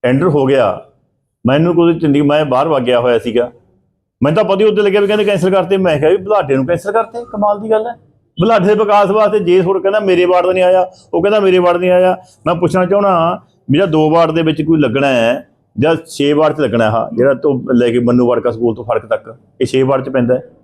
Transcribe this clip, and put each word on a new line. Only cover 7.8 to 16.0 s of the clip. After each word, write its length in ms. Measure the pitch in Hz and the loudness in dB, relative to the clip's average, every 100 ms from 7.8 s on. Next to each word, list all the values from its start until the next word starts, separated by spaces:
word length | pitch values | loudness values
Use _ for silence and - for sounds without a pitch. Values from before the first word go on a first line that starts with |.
| 220 | -4
ਹੈ। 80 | - _ _ _ - | -12 _ _ _ -2
ਬੁਢਲਾਡੇ 280 | 202 226 185 | 0 2 2
ਦੇ 80 | 208 | 0
ਵਿਕਾਸ 340 | 208 208 196 | 2 2 2
ਵਾਸਤੇ 300 | 214 208 214 | 2 0 0
ਜੇ 220 | 175 180 | 2 2
ਹੋਰ 200 | 175 190 | 2 0
ਕਹਿੰਦਾ 180 | 190 208 | 0 -2
ਮੇਰੇ 260 | 196 180 180 | 0 0 2
ਵਾਰਡ 200 | 180 180 | 2 0
ਦਾ 80 | |
ਨਹੀਂ 100 | 185 | 0
ਆਇਆ, 280 | 180 185 180 - _ | 2 2 0 -8 _
ਉਹ 100 | 170 | -2
ਕਹਿੰਦਾ 160 | 190 214 | 0 2
ਮੇਰੇ 180 | 196 180 | 2 2
ਵਾਰਡ 200 | 175 175 | 2 0
ਨਹੀਂ 140 | 180 | 2
ਆਇਆ। 260 | 180 185 185 - _ 156 | 2 2 0 -8 _ -6
ਮੈਂ 100 | 175 | -2
ਪੁੱਛਣਾ 300 | 175 185 180 | -2 0 0
ਚਾਹੁੰਦਾ, 560 | 202 202 175 165 185 _ _ - | 0 2 0 0 -4 _ _ -2
ਜਿਹੜਾ 140 | 143 190 | 0 2
ਦੋ 240 | 156 156 | 0 2
ਵਾਰਡ 220 | 170 165 | 2 0
ਦੇ 100 | 160 | 0
ਵਿੱਚ 200 | 160 151 | -2 -2
ਕੋਈ 200 | 156 160 | -2 0
ਲੱਗਣਾ 260 | 135 127 139 | 0 0 0
ਹੈ 420 | 127 117 135 - _ _ - | 0 0 -2 -8 _ _ -2
ਜਾਂ 160 | 147 | -2
ਛੇ 380 | 165 | -2